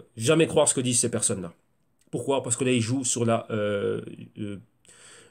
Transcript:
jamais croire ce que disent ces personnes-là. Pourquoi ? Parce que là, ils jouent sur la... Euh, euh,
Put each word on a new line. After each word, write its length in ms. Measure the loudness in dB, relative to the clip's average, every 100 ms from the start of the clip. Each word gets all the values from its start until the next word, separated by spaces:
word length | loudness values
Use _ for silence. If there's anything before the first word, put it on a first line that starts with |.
| -8 -4
jamais 300 | 2 4 4
croire 220 | 4 2
ce 80 | 2
que 60 |
disent 180 | 0 0
ces 100 | 0
personnes-là. 440 | 0 -2 -4 -8 -14 _ _ _ _ _
Pourquoi ? 320 | -6 0 0
Parce 120 | 0 0
que 80 |
là, 80 | 2
ils 100 | 2
jouent 220 | 2 -2
sur 220 | -2 0 2
la... 220 | 2 0
Euh, 520 | -2 0 0 0 -2 -6 -14 -16 -12
euh, 200 | -10 -10 -16 _ _ -20 -20 -20 -18